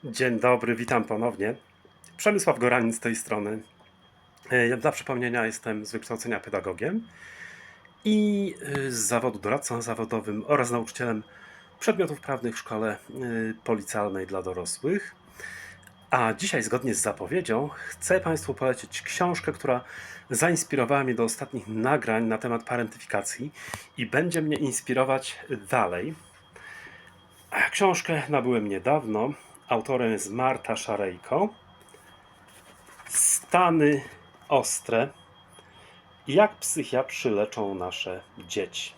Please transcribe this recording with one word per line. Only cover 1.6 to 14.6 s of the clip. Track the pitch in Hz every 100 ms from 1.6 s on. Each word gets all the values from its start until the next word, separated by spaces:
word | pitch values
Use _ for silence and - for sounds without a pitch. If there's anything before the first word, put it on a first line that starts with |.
| _ _ _ _ - -
Przemysław | 214 208 - 135
Goranin | 123 123 117
z | 113
tej | 120 110
strony. | - 107 104 107 104 _ - _ _ _ _ _ -
E, | 127 117
ja | 123
dla | 143
przypomnienia | - - 127 123 120 113
jestem | 110 - 107 104
z |
wykształcenia | 113 - 113 120 107
pedagogiem | - 101 92 87 120 208 226 - - - - - - - - _ 214
i, | 214 214 202 202 - - 139
y, | 135
z | 120
zawodu | 107 120 127 104
doradcą | 101 135 - 117
zawodowym | 117 110 110 113 104 104 127
oraz | 147 120
nauczycielem | 120 113 - 123 110 107 - - - - -
przedmiotów | - 220 170 147
prawnych | - 135 117 113
w |
szkole, | - 110 110 101 -
y, | 127 123 113 113 107
policjalnej | - 113 98 110 101 95 92
dla | 95
dorosłych. | 92 90